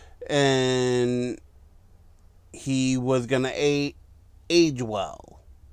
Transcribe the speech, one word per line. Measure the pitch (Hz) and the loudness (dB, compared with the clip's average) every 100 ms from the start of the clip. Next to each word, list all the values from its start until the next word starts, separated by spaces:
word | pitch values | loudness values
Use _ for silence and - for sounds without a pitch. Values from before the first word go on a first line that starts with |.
| - - - | -20 -16 -2
and | 139 139 131 127 127 127 123 123 123 123 - - - - - - - - - - - - | 2 4 4 2 2 2 2 0 0 -4 -8 -14 -20 -20 -20 -20 -20 -20 -20 -20 -20 -20
he | - 135 131 131 131 | -12 -4 0 0 0
was | 123 131 120 | 0 0 0
gonna | 131 131 | 0 -2
a-, | - 147 143 143 - - - - - - | 0 0 0 -2 -8 -20 -20 -20 -16 0
age | 170 160 127 | 2 2 0
well | 117 104 82 - - - - - - | -4 -4 -6 -10 -20 -20 -20 -20 -20